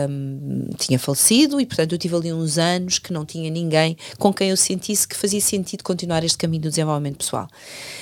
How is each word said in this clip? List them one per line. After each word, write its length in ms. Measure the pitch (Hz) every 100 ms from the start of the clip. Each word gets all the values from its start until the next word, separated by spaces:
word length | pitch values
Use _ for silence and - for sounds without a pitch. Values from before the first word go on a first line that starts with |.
| 139
hum, 600 | 139 135 135 139 135 - -
tinha 220 | - 127
falecido 600 | - 139 - 233 302 285
e, 60 | 254
portanto, 280 | - 160
eu 40 | 170
tive 180 | 175 170
ali 160 | 165
uns 260 | 165 160 160
anos 420 | 165 180 180 -
que 120 | -
não 140 | 165 151
tinha 240 | 165 160
ninguém 480 | 165 165 156 160 165 - -
com 120 | 202
quem 180 | 190 190
eu 60 | 190
sentisse 500 | - 185 - 202 -
que 80 | -
fazia 260 | 202 208
sentido 420 | - 202 180 196
continuar 400 | - 175 175 165
este 140 | 165 -
caminho 240 | 165 160
do 60 | 156
desenvolvimento 480 | 156 156 147 143 139
pessoal. 300 | - - - - - - - -